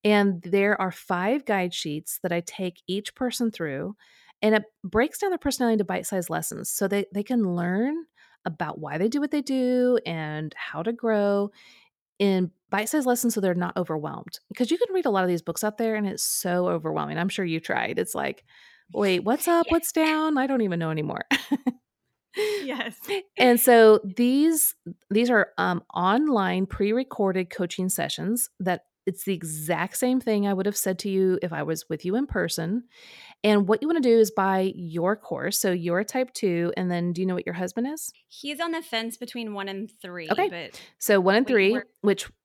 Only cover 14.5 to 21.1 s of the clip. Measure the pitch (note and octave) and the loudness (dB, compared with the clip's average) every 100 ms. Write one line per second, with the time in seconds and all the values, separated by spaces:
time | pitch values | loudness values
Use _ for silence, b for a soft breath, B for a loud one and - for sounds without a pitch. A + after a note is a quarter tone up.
14.5 | - B3 E4 A#4 F#4+ C#4+ G3 F#3 F3 E3+ | -4 -2 0 0 0 2 2 2 0 -2
15.5 | - G#3+ G#3+ A3+ A3 G3+ - - - F3+ | -4 -4 -2 -2 0 -2 -2 -4 -2 0
16.5 | F3+ F3+ E3+ D#3+ D#3 D3 D#3 F#3 - F3+ | 0 0 0 -2 -4 -4 -2 -2 -2 -2
17.5 | D#3+ - - - - F#3 - - - _ | -4 0 -2 0 -2 -4 -2 -4 -6 _
18.5 | b b b b G#3+ G3+ F3+ G#3 C4+ - | b b b b 0 2 2 2 0 2
19.5 | E4+ E4 E4 - D#4+ D#4 D#4 D#4 C#4+ C4 | 2 4 0 0 0 2 2 0 0 0
20.5 | C4 G#3 E3+ D#3+ D#3 D3+ | 0 0 0 -2 -2 -4